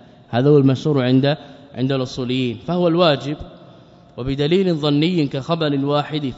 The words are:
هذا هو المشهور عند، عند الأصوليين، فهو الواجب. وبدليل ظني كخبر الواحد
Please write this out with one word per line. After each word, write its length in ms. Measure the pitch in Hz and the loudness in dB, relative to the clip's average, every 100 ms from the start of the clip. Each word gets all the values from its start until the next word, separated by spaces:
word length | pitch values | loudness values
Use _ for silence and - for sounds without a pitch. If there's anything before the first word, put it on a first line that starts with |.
| - - - | -20 -20 -4
هذا 200 | 117 143 | 2 6
هو 80 | 147 | 6
المشهور 460 | 135 131 156 143 | 6 2 0 0
عند، 340 | 127 131 139 151 - - - 117 | 2 2 2 -2 -8 -20 -16 -6
عند 160 | 131 | -4
الأصوليين، 680 | 135 123 - 123 127 127 110 - | -2 -4 -6 -4 -2 -4 -6 -6
فهو 200 | 180 175 | -2 0
الواجب. 500 | 170 175 135 135 151 - - - - - - - - | 2 2 0 -4 -10 -12 -20 -20 -20 -20 -20 -20 -10
وبدليل 580 | 127 139 147 185 190 160 | -6 -2 0 2 2 0
ظني 520 | 147 143 165 175 139 | 0 2 2 0 -2
كخبر 400 | 139 127 170 151 | -4 -4 -4 -2
الواحد 640 | 139 139 147 127 151 135 | -2 0 -2 -2 -6 -6